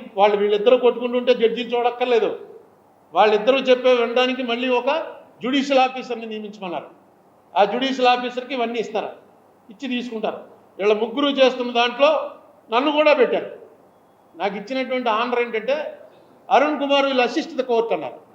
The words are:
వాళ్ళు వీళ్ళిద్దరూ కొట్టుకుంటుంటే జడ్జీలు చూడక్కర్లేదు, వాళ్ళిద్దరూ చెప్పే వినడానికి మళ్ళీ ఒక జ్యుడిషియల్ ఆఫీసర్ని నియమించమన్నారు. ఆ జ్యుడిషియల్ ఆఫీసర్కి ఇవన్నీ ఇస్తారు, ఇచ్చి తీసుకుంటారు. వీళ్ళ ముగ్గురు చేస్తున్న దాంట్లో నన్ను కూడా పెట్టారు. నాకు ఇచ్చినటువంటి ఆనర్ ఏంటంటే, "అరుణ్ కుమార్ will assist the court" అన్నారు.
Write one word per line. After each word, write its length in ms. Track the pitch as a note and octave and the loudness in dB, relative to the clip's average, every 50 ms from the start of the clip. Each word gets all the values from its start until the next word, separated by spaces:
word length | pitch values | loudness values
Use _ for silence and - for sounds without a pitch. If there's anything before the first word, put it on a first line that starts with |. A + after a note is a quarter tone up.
| - - - | -12 -8 0
వాళ్ళు 220 | G3 G3+ G#3+ G3+ | 2 4 4 4
వీళ్ళిద్దరూ 400 | G3+ G3+ G#3 G#3 G3+ G3+ A#3+ B3+ | 2 2 2 0 2 4 4 4
కొట్టుకుంటుంటే 560 | B3+ B3 A#3+ A#3 A#3 B3 B3 B3 B3 A#3+ B3+ A#3+ | 6 4 2 2 2 -4 -2 -2 -2 2 2 2
జడ్జీలు 440 | G3 A3+ G#3+ F#3+ A#3 B3 A3+ A#3+ | 2 2 0 0 -2 -4 -4 -2
చూడక్కర్లేదు, 720 | A#3+ A#3+ A#3+ A#3+ - B3 B3 A#3+ A3 G3 D#3+ - - - - - - - _ _ _ _ _ _ _ _ _ - | 0 0 0 0 0 0 0 2 2 2 0 -4 -6 -12 -18 -20 -20 -20 _ _ _ _ _ _ _ _ _ 2
వాళ్ళిద్దరూ 440 | F3 G#3 G#3+ G#3+ G#3 G#3+ C4 C4+ | 2 4 4 4 2 2 2 2
చెప్పే 360 | C4+ C4 C4 B3+ B3 B3+ B3+ B3+ | 2 4 2 2 4 4 4 4
వినడానికి 500 | A#3+ A#3 A#3 A#3 B3 B3+ B3+ B3+ B3 C4 | 4 2 0 0 0 0 0 -2 -4 -4
మళ్ళీ 240 | A#3 A#3 A#3+ B3+ | -4 -4 -4 -2
ఒక 220 | B3+ B3 A#3+ A#3+ C4+ D4 E4 - - - - - - _ _ | -2 -2 0 0 0 -2 -2 -4 -8 -12 -18 -20 -20 _ _
జ్యుడిషియల్ 380 | F#3 B3 C4+ C#4 C4 C#4 C#4 B3+ | -6 -2 -2 -2 0 2 2 2
ఆఫీసర్ని 460 | C4 B3+ B3+ B3+ A#3 B3 A#3+ A3 A3+ | 2 2 0 -6 -8 -8 -8 -8 -8
నియమించమన్నారు. 600 | A3 G#3+ G#3+ G#3+ G#3 G#3 G3+ G3 F3+ E3 C#3 - - - - _ _ _ _ _ _ _ _ _ _ - | -10 -10 -10 -12 -14 -14 -12 -10 -8 -8 -8 -10 -12 -20 -20 _ _ _ _ _ _ _ _ _ _ 0
ఆ 60 | F3 G3+ | 2 2
జ్యుడిషియల్ 440 | G3+ G#3+ B3 C4 C4+ B3+ - B3+ | 2 2 -2 -2 -4 -2 2 2
ఆఫీసర్కి 460 | B3 B3 B3 B3 B3 - B3 B3 B3+ C#4+ | 2 2 2 -2 -6 -8 -8 -8 -8 -6
ఇవన్నీ 260 | B3 A#3 A3+ A#3+ A#3 | -4 -4 -4 -4 -6
ఇస్తారు, 300 | G3+ - - G3+ E3+ B2+ - - - _ _ _ _ _ _ _ _ - | -6 -4 -4 -6 -6 -6 -12 -16 -20 _ _ _ _ _ _ _ _ -20
ఇచ్చి 180 | G#3+ - C#4 | -16 -12 -8
తీసుకుంటారు. 720 | B3 B3 B3 A#3 B3 A3+ A3 G#3+ F3+ - - - - - - _ _ _ | -6 -6 -6 -6 -6 -8 -6 -6 -6 -6 -8 -14 -18 -20 -20 _ _ _
వీళ్ళ 160 | - F#3+ G#3 G#3+ | -2 0 2 2
ముగ్గురు 340 | G#3 A3+ A3+ A3 C#4+ C#4+ | 2 0 -4 -2 -2 -2
చేస్తున్న 440 | C#4+ - C4 C4 B3+ B3+ B3+ B3 B3 | 0 2 4 4 2 2 0 -6 -2
దాంట్లో 600 | A#3 A#3 A#3+ A#3+ A3+ - C#4 D4+ D#4 - - - - - - - _ _ _ - | 0 0 0 0 2 2 2 2 2 0 -4 -8 -12 -16 -20 -20 _ _ _ -2
నన్ను 200 | A3 A#3+ C#4 D#4 | -2 0 0 2
కూడా 220 | D4 D4+ D#4 D4+ C#4+ | 2 4 4 4 6
పెట్టారు. 460 | C4 A#3 - G3 E3+ - - - - - - - _ _ _ _ _ _ _ _ _ _ _ _ | 4 4 2 2 -2 -4 -6 -12 -16 -20 -20 -20 _ _ _ _ _ _ _ _ _ _ _ _
నాకు 200 | D#3+ F3+ G3+ F#3+ | -6 -6 -6 -4
ఇచ్చినటువంటి 540 | G#3+ G3 - C4+ C4 C4 A3+ C4 B3+ B3 A#3+ | -6 -10 -8 -6 -6 -4 -4 -4 -4 -2 -2
ఆనర్ 300 | G#3+ A3 A#3+ B3 A#3+ A#3+ | 0 0 0 0 0 -2
ఏంటంటే, 600 | A#3+ A#3 G#3+ A3 G3+ B3+ C#4 D#4 C#4+ - - - - - - - - _ _ _ _ - | -2 -2 -4 -6 -2 -2 -2 -2 -4 -8 -12 -14 -20 -20 -20 -20 -20 _ _ _ _ 2
"అరుణ్ 280 | F#3 A#3+ C#4 D4+ D4+ B3 | 2 4 4 2 0 -2
కుమార్ 260 | C#4+ C4+ C#4 C#4 C#4 | 0 0 2 2 2
will 140 | C#4 C4+ B3 | 2 2 2
assist 320 | A#3+ A#3+ - E4 B3+ - - | 0 2 0 -4 -6 -4 -6
the 80 | B3+ C4 | -6 -2
court" 280 | - A#3 A3+ A3+ - F#3+ | 0 0 0 2 0 -2
అన్నారు. 260 | D#3+ C#3+ B2 - - - _ | -4 -4 -8 -12 -14 -20 _